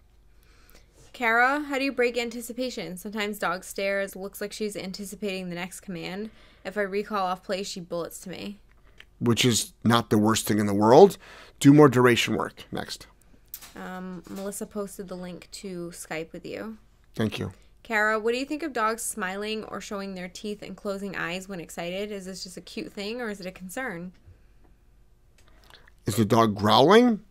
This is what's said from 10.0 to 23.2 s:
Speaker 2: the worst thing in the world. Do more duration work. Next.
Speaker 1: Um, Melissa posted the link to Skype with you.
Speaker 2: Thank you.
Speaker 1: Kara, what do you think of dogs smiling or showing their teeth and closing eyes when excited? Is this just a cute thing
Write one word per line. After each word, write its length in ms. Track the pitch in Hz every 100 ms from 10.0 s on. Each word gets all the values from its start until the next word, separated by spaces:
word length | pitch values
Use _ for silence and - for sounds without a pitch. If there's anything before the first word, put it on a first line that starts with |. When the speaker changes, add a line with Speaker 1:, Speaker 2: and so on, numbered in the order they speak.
| 110
Speaker 2:
the 80 | 110
worst 280 | 107 107 -
thing 140 | 107
in 60 | 104
the 80 |
world. 440 | 101 107 135 196 - - - - -
Do 120 | 139
more 140 | 147 147
duration 480 | 123 123 117 - 107
work. 300 | - - -
Next. 380 | - - - - _ _ - _ - - 190
Speaker 1:
Um, 460 | 185 185 185 180 -
Melissa 360 | 196 196 196 208
posted 420 | 214 202 - 185
the 80 | 180
link 320 | 180 175 -
to 360 | - 196 180 170
Skype 420 | 170 - 160 165
with 120 | 175 -
you. 320 | - 214 220 _ _ _ -
Speaker 2:
Thank 240 | 110 -
you. 140 | 98 - _ _
Speaker 1:
Kara, 380 | - 220 214 220
what 140 | 220
do 40 | 247
you 80 | 269
think 160 | 294
of 100 | 320
dogs 280 | 247 214 226
smiling 600 | - - 185 196 208 220 -
or 140 | 214
showing 360 | - 202 196 185
their 120 | 180
teeth 340 | - 214 208
and 140 | - 185
closing 400 | 208 196 196 -
eyes 320 | 165 180 190
when 140 | 185
excited? 500 | 170 - 170 185 208
Is 140 | 202 185
this 180 | 180
just 140 | 185 -
a 40 |
cute 300 | - - -
thing 300 | - 202 240